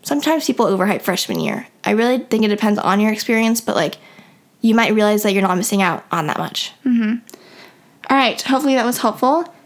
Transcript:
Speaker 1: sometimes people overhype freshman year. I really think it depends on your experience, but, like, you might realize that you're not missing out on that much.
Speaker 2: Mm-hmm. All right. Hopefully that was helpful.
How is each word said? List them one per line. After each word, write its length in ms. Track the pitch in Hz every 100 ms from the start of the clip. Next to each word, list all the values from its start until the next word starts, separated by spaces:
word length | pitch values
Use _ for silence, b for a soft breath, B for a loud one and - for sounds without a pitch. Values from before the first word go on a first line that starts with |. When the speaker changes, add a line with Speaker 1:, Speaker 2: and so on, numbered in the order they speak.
Speaker 1:
sometimes 440 | - 285 302 320 294
people 180 | 247 196
overhype 360 | 190 202 180
freshman 360 | - 180 - 170
year. 260 | 156 - - _
I 60 | -
really 280 | 214 233 254
think 260 | - 214
it 40 | 214
depends 300 | 208 208 208
on 200 | - 202
your 140 | 214
experience, 480 | 214 - 226 226 226
but, 140 | - -
like, 200 | 151 - B B B B B -
you 120 | 226
might 200 | 226 196
realize 280 | 214 208 208
that 120 | 214
you're 80 | 190
not 140 | 190 180
missing 240 | 226 196
out 220 | 185 156 -
on 160 | 170 151
that 100 | -
much. 340 | 151 - - - 254
Speaker 2:
Mm-hmm. 300 | 233 214 240 - B B B B B B B -
All 60 | 269
right. 220 | 247 -
Hopefully 320 | - 269 285
that 100 | 262 233
was 120 | 247
helpful. 480 | 226 214 254 320 330 -